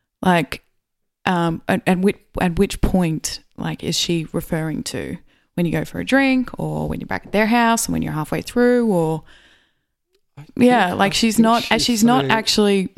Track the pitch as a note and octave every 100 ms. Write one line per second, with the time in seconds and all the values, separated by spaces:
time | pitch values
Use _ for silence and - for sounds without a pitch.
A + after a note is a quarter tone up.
0 | _ _ F#3 F3 C#3+ - _ _ _ _
1 | _ _ - F3+ E3+ E3 - F#3+ - F3+
2 | G3 - _ - F3+ E3+ G3 - - F#3
3 | E3+ D#3 - - _ - E3 D#3 - E3+
4 | - E3+ D#3 F3 - E3 D#3+ - - -
5 | C#2+ F3 _ _ _ - E3+ D#3 D3 F3
6 | F3+ C4+ C4+ C4 B3 - D#3 D3+ D3+ -
7 | - - - G3+ G#3 A#3+ A#3 A3+ - D#3+
8 | D#3 D3+ D3+ D#3+ - A#3+ B3 B3 A3+ F3+
9 | D#3+ D#3 - - _ _ _ _ _ _
10 | _ _ _ - D3+ - B3 B3 F3+ -
11 | G3 - A3+ G#3+ A3+ A#3 - A3 - A3+
12 | A#3 C4 - A3 G#3+ - G#3 G3 F#3